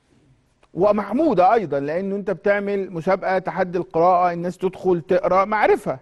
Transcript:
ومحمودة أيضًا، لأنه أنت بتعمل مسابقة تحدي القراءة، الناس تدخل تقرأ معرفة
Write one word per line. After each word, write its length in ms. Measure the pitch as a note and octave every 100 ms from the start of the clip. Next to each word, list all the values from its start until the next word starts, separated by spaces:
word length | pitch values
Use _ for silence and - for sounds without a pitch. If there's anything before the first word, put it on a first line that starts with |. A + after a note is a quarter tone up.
| _ _ _ _ _ _ _
ومحمودة 800 | D#3 G3+ G#3 G3+ B3 D#4+ F#3+ F3+
أيضًا، 260 | A#3 F3 C#3+
لأنه 360 | C#3+ E3 G3 G3
أنت 140 | G3+
بتعمل 600 | F3+ G3+ G3+ G3+ G3+ F#3+
مسابقة 460 | E3+ D#3+ F#3+ F3+ F#3
تحدي 400 | F3 E3 F#3 F3
القراءة، 540 | - E3 F3 F3+ F3+
الناس 260 | E3+ F3 F3
تدخل 420 | F#3 - F#3+ F3
تقرأ 440 | - F3+ F3 F#3
معرفة 540 | G3 G#3 C4+ G4 - C3